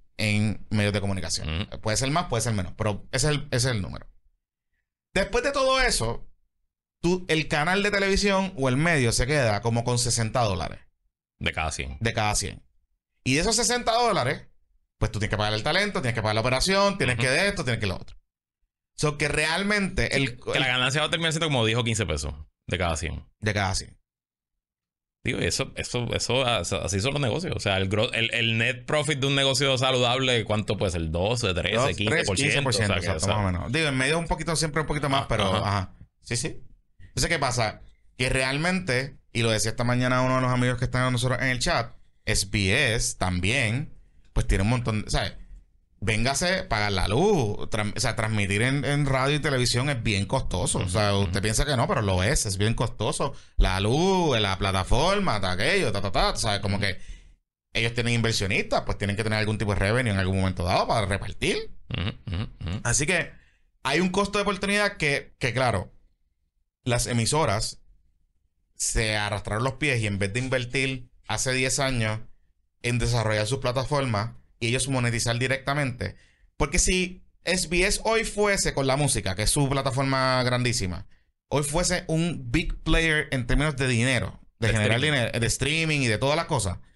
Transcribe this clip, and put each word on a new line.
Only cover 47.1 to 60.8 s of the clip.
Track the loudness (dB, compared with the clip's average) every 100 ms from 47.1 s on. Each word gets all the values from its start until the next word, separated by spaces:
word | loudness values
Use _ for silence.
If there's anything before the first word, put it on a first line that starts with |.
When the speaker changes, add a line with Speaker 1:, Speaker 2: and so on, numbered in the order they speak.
| 2 4 4 2 -2 -4
Speaker 1:
tran-, | -2 -2
o | -2
sea, | -2 0
transmitir | 0 0 2 2
en, | 2 0 0
en | 2
radio | 2 2 2 2
y |
televisión | 2 2 2 2 0
es | 0
bien | 0 0
costoso. | 2 0 0 0 0 0
O | 0
sea, | 2 2
Speaker 2:
Ujú. | 2
Speaker 1:
usted | 2 0
piensa | 0 0 2
que | 2
no, | 2
pero | 2
lo | 2 2
es, | 2 2 0
es | 0
bien | 0
costoso. | 2 -2 -2 -4 -2 -4 -6 -6 2
La | 2 4
luz, | 2 4 4 4 4 2
la | 2 0
plataforma, | 0 0 2 4 4 2 0 0
ta | 0
aquello, | 0 2 2 0
ta, | 0
ta, | 0
ta, | 2 0 0
¿sabes? | 0 0
Como | 0 0
Speaker 2:
Ujú. | -2
Speaker 1:
que | -4 -10 -14 -18 -20 _ _ _
ellos | -2 0
tienen | 0 2
inversionistas, | 2 2 0 0 0 0 -2 -2
pues | -2
tienen | -2
que | 0
tener | 0 0
algún | 0 0
tipo | 0
de | 2
revenue | 2 2 2
en | 0
algún | 2 2
momento | 0 0
dado | 0 0